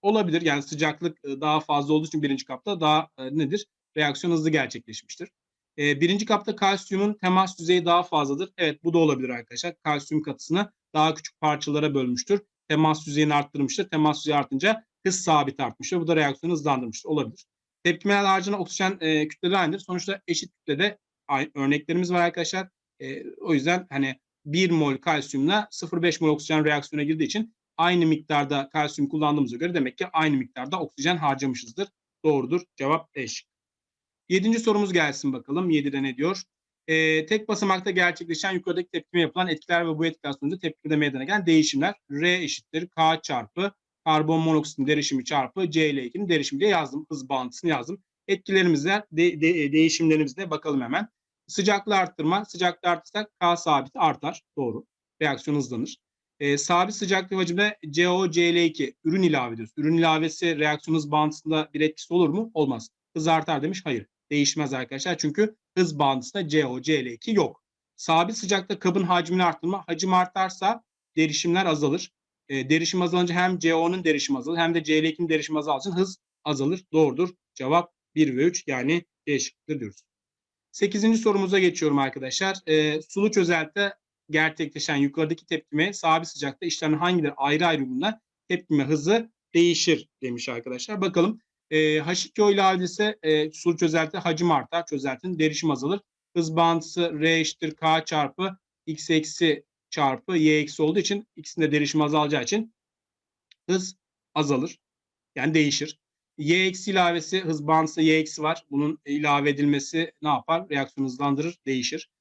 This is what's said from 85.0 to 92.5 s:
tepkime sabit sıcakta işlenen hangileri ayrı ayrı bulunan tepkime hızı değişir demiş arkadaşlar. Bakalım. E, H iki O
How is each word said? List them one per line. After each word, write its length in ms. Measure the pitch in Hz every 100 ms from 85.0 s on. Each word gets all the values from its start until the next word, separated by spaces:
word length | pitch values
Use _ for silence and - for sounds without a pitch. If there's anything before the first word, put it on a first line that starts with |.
| 143 139 156 165 _
tepkime 480 | 156 - 147 180
sabit 340 | 196 165 160 165
sıcakta 380 | - 143 135 175
işlenen 320 | - 156 151
hangileri 360 | 175 180 151
ayrı 340 | - 139 151 175
ayrı 220 | 156 131
bulunan 300 | 127 190 220 _ _ _
tepkime 360 | 180 - 151
hızı 480 | 135 151 151 226 226 _ _
değişir 540 | 165 175 156 - 156 - _
demiş 260 | 131 120 120
arkadaşlar. 520 | 120 127 123 - 208
Bakalım. 380 | 185 185 180 220 _ _ _
E, 280 | 156 156 151
H 280 | 151 180 -
iki 140 | -
O 80 | 208